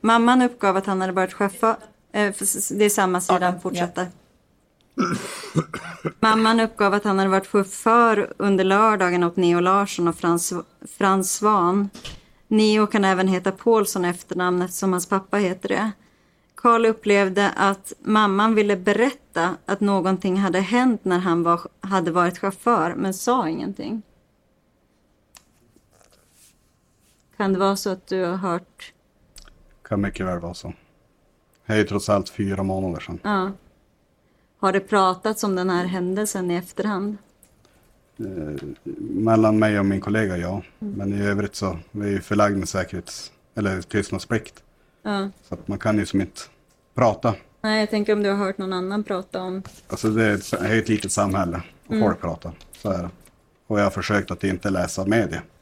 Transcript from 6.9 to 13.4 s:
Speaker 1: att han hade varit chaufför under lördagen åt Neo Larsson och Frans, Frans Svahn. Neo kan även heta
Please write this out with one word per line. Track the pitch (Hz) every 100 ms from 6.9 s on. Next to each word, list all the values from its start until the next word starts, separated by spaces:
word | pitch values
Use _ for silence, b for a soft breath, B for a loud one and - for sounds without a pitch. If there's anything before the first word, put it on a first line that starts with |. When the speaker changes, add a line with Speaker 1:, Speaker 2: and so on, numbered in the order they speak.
Speaker 1:
att | 202
han | 208 190
hade | 196
varit | 190 190
chaufför | 208 190 - - 233 233 214 - -
under | 202 196
lördagen | 190 196 220 214 180 180
åt | 170 175
Neo | 175 175
Larsson | 180 196 202 - 170
och | 165
Frans, | 175 170 170 180 - _
Frans | - - 202 190 190
Svahn. | - 208 208 175 190 202 B B B B B _
Neo | 214 214 214 214
kan | 214 196
även | 185 190
heta | 185